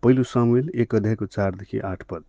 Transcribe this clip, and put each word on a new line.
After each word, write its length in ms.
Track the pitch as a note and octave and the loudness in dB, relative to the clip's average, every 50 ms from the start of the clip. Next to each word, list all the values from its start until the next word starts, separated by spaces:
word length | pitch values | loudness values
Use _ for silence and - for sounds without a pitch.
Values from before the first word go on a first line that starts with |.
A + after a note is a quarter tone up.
| - | 6
पहिलो 200 | A#2+ C3 C3 B2+ | 4 4 4 2
सामुएल 480 | - - B2 A#2+ A#2 A#2+ B2 C#3 D#3 - | 0 2 2 2 4 4 2 0 -2 -2
एक 200 | A#2+ A#2+ - - | -4 -2 0 0
अध्यायको 300 | A2 G2+ G#2+ A2+ G#2+ G#2+ | 0 0 0 -2 -2 -4
चारदेखि 540 | F#2+ - - G2+ G2 F#2 F#2+ G2 _ - - | -8 -4 -2 -2 -2 -2 -6 -12 _ -8 -6
आठ 240 | - G2 F#2 - - | -6 -6 -8 -10 -10
पद। 200 | - F2+ E2 C#2+ | -12 -12 -14 -14